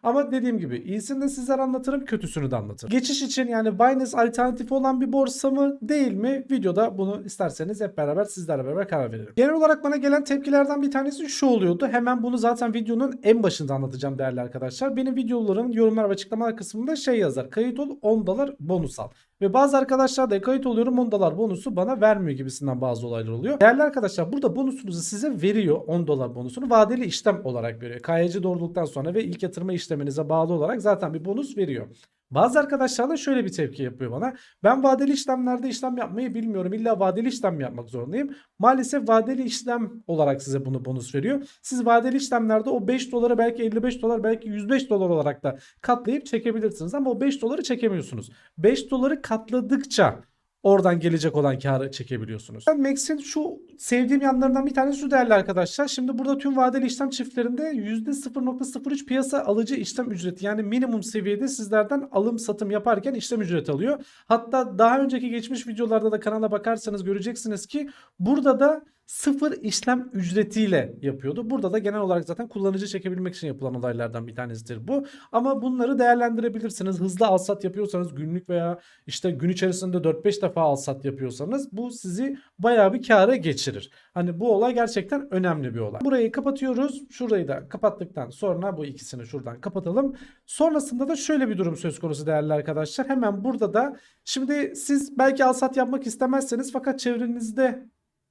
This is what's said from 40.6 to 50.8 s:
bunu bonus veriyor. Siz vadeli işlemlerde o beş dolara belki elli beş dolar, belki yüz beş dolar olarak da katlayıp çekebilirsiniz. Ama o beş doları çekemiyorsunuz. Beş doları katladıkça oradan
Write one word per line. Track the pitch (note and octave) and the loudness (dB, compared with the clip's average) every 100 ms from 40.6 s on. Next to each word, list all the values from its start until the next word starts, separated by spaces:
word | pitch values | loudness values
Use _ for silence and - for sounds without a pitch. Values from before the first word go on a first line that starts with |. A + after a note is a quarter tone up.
| C3 | -2
bunu | C3 B2 | -4 -4
bonus | C3 A#2 C#3 | -8 -6 -4
veriyor. | F#3+ C#4 C#4 _ | -2 -2 -6 _
Siz | - B3 A#3+ | -6 -2 4
vadeli | A#3 B3+ C4+ | 4 4 0
işlemlerde | C4 A#3+ A3 A3 A3 | 0 0 2 2 2
o | B3 G3 | -2 0
beş | B3+ B3+ | -2 -2
dolara | A#3+ A#3+ A#3 | 0 2 4
belki | A#3 A#3 | 2 0
elli | A3+ A3 | -2 0
beş | B3 B3 | -2 -2
dolar, | A3+ A#3 | -2 0
belki | A3 A3+ A3+ | 0 -2 -4
yüz | G#3 G3+ | -6 0
beş | C4+ C4 | 0 2
dolar | G#3 F3+ | 2 2
olarak | D#3+ D3 C#3 | 2 0 -2
da | C#3 C#3 - _ | -4 -6 -10 _
katlayıp | - A#3+ A3+ C#4+ - | -2 0 0 -4 -2
çekebilirsiniz. | A3+ A#3 A3 G#3+ - E3 | -2 0 0 -2 -2 -6
Ama | C#4+ C4 | -2 0
o | A#3 | 0
beş | C#4 C#4 | 0 0
doları | A#3 D4+ | -2 -2
çekemiyorsunuz. | C#4 B3 A3+ F3+ C3 A#2 - - _ - | -2 0 0 0 -4 -8 -12 -16 _ 0
Beş | G3 C4+ - | 2 4 0
doları | C4 C4+ D4 | 0 0 0
katladıkça | - A3 - B3 G3+ C4+ - - D3+ - - _ _ _ | -2 -4 -2 -2 0 0 0 4 4 2 -10 _ _ _
oradan | G3 G3 | 6 6